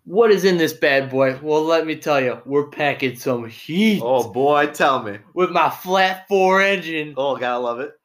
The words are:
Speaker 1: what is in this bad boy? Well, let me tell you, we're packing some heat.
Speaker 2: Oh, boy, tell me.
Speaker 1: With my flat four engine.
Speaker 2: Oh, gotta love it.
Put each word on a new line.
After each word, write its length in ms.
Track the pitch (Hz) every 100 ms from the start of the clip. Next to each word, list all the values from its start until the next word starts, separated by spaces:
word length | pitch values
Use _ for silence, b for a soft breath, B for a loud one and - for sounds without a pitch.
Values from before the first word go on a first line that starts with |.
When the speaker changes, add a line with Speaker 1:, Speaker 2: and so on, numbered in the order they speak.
| -
Speaker 1:
what 260 | 180 233
is 140 | 196 185
in 120 | 180
this 160 | 156
bad 360 | - 156 139 135
boy? 300 | 127 135 131
Well, 220 | 151 151
let 220 | 156 165 160
me 100 | 151
tell 260 | 160 143
you, 180 | 127 113 127
we're 240 | 143 143
packing 460 | - 147 131 131 127
some 320 | - 120 113
heat. 540 | 113 - 165 220 196
Speaker 2:
Oh, 280 | 120 131 113
boy, 360 | 104 139 147 147
tell 360 | 151 160 131
me. 140 | 113 101 -
Speaker 1:
With 180 | 175 180
my 180 | 175 151
flat 580 | - 185 190 190 185 -
four 340 | 196 190 190
engine. 520 | 196 196 165 160 151 135
Speaker 2:
Oh, 180 | 139 123
gotta 240 | 123 123
love 200 | 123 117
it. 120 | 147 -